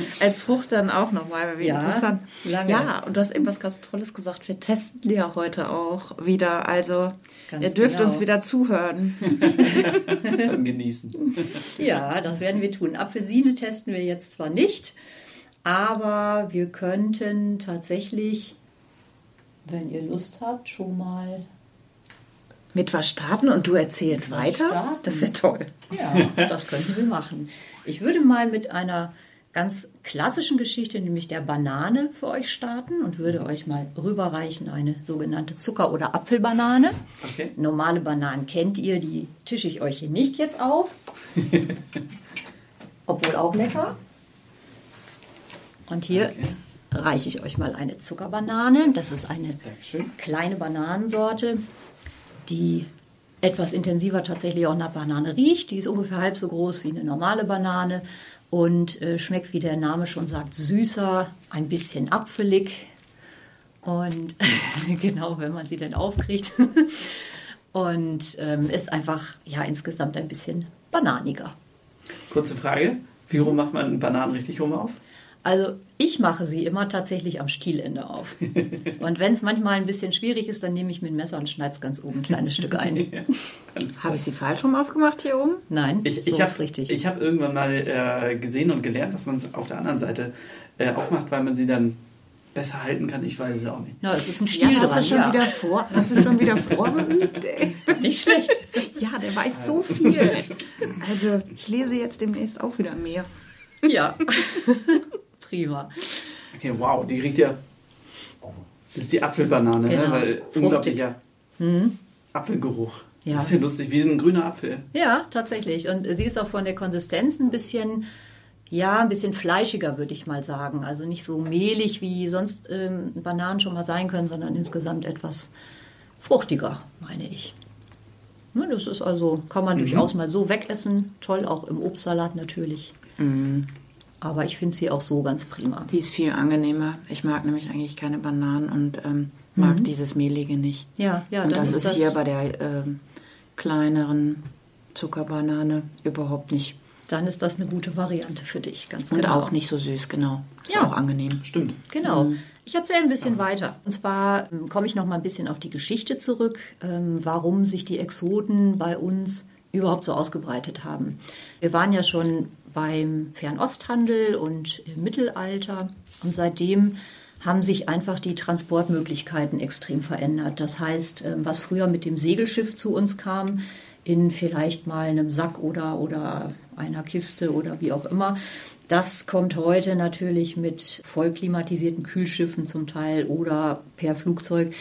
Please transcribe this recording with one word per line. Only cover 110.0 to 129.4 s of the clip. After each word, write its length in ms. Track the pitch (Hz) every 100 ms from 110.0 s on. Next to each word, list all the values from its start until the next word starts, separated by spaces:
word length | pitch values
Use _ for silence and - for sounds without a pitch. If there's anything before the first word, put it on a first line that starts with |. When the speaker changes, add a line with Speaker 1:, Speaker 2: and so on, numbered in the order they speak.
| 151
Speaker 3:
ne? 40 |
Weil 260 | 131 110 120
Speaker 2:
Fruchtig. 240 | - 156
Speaker 3:
unglaublicher 520 | 143 147 - 123 127 - - _ _ -
Speaker 2:
Mhm. 400 | 170 175 226 - - _ _
Speaker 3:
Apfelgeruch. 600 | - - 185 131 113 113 - - _
Speaker 2:
Ja. 120 | 156 147
Speaker 3:
Das 100 | 143
ist 40 |
ja 60 | 175
lustig, 320 | 143 - 135
wie 100 | 147
ein 160 | 151 147
grüner 260 | 170 180
Apfel. 340 | 165 - 127 131 -
Speaker 2:
Ja, 340 | 302 302 262 330
tatsächlich. 580 | 240 226 220 196 165 170
Und 180 | 185 190
sie 180 | 175
ist 140 | 226 233
auch 80 | 208
von 160 | 202
der 100 | 190
Konsistenz 640 | 185 185 175 170 170 262 -
ein 100 | 254
bisschen, 540 | 233 - 233 220 220 - - - - - - -
ja, 280 | 170 190 214
ein 80 | 226
bisschen 240 | 196 202
fleischiger, 640 | 196 170 185 226 202 160 139
würde 140 | 147
ich 140 | 147 -
mal 160 | 143
sagen. 400 | 151 139 143 143
Also 220 | 139 147 165
nicht 180 | 170
so 140 | - 160
mehlig, 640 | 160 175 208 220 214 214
wie 260 | 185 180 175
sonst, 400 | 185 202 - -
ähm, 420 | 190 185 185 -
Bananen 440 | 175 175 175 180 196
schon 140 | 196
mal 100 | 175
sein 240 | 170 170 185
können, 200 | 180 170
sondern 260 | 160 160
insgesamt 500 | 170 170 165 156 170 -
etwas 440 | - 160 151 - - - - - - - -
fruchtiger, 640 | - 262 - 151 - 143 - -
meine 280 | - - -
ich. 260 | - - - - - - - - - - - -
Ne, 140 | 233 349
das 160 | 220 190
ist 140 | 202
also, 400 | 185 175 165 156